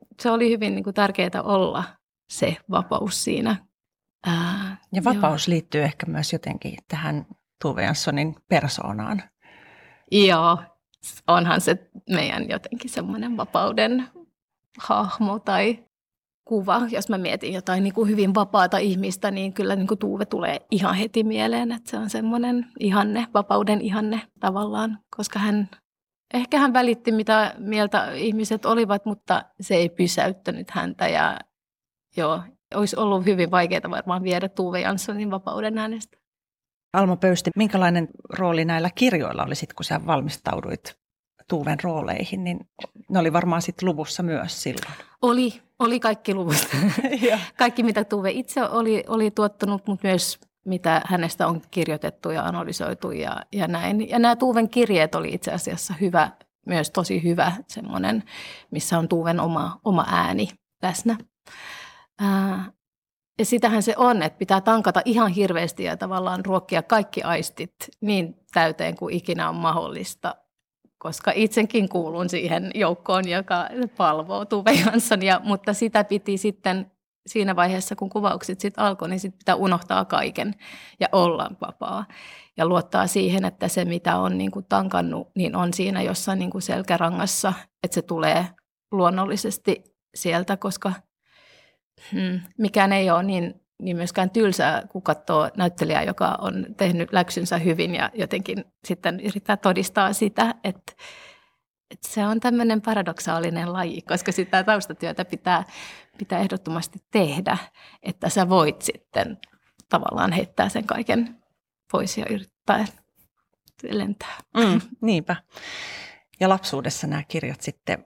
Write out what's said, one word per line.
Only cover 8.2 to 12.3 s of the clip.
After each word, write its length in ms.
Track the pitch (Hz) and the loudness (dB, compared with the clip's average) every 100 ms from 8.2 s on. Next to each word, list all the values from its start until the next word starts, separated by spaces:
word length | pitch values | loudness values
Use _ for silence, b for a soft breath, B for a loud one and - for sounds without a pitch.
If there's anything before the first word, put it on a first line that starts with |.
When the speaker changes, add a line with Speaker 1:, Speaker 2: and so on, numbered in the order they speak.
| 160 151 - | -2 -6 0
Speaker 2:
persoonaan. 760 | 160 143 - - 107 107 196 - _ B B B B B B _ | 2 2 -2 -6 -6 -4 -6 -6 _ B B B B B B _
Speaker 1:
Joo, 480 | 208 196 170 170 170 - _ _ _ - - - | 6 6 6 6 2 0 _ _ _ -18 -4 4
onhan 320 | 175 175 165 | 4 6 2
se 300 | 156 180 - - - | 2 0 -2 -18 -4
meidän 380 | 180 - | -2 0